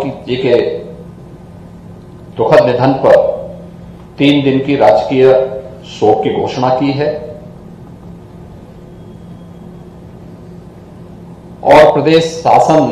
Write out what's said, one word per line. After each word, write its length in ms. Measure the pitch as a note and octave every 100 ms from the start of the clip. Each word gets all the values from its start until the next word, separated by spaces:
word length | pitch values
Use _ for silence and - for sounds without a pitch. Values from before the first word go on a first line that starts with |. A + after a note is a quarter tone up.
की, 60 | C#3
जी 260 | - - B2+
के 180 | B2+ A#2 - - - - - - - - - - - - - - - - - -
दुखद 280 | A2+ D#3 B2+
निधन 280 | A#2+ C3+ C3+ A#2+
पर 100 | - - - - - - - - - - -
तीन 260 | C#3 C#3+
दिन 220 | C3+ C3 C#3
की 100 | C#3
राजकीय 580 | A2 - - C3+ C3 C3 C3+ - - - -
शोक 340 | - G#2+ -
की 120 | - -
घोषणा 340 | - C3+ B2+ C3
की 160 | C#3
है 220 | C3+ D3 - - - - - - - - - - - - - - - - - - - - - - - - - - - - - - - - - - - - - - - - - - - - - -
और 260 | D3+ D3+
प्रदेश 300 | D3+ C#3 D#3+ E3 -
शासन 520 | - - - D#3 B2+